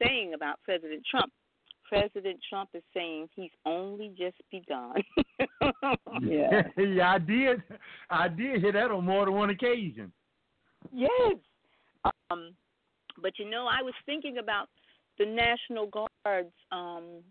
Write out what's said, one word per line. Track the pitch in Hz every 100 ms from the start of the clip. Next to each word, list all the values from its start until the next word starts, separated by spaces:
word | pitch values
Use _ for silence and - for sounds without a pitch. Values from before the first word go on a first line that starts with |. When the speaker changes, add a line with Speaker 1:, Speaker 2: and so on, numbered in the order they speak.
Speaker 1:
saying | 240 262 190 151
about | 147 -
President | - 180 160 151 -
Trump. | - - _ _ _ - - -
President | 202 208 208 190 180 -
Trump | 196 196 170
is | -
saying | 185 170 156 160 -
he's | 175 _ 151
only | 170 190 202 214 180
just | 180 - -
begun. | 190 175 135 120 160
<laughs> | - - - - 262 - 294 - 277 - - 220
Speaker 2:
Yeah. | - 156 143 208 -
Speaker 3:
<laughs> | -
Yeah, | 196 185 180
I | 190
did. | 160 226 269 247 - 214 - - -
I | 165 180
did | 165 254 240
hear | 196
that | 202 240
on | 202 180
more | 196 196
than |
one | 196 202
occasion. | 190 247 240 185 110 98 - _ _ _ _ _ _ -
Speaker 1:
Yes. | 254 269 494 466 381 _ _ _ _ _ _ - - -
Um, | 175 170 185 _ _ _ _ - -
but, | 185 196
you | 208
know, | 226 247
I | 254
was | 262 247 -
thinking | 302 285 247
about | 220 208 - _ _ _ _ -
the | 208
National | 226 233 240 - 233 208
Guards. | 214 220 _ 208 190 175 _ -
Um, | 185 175 170 170 170 175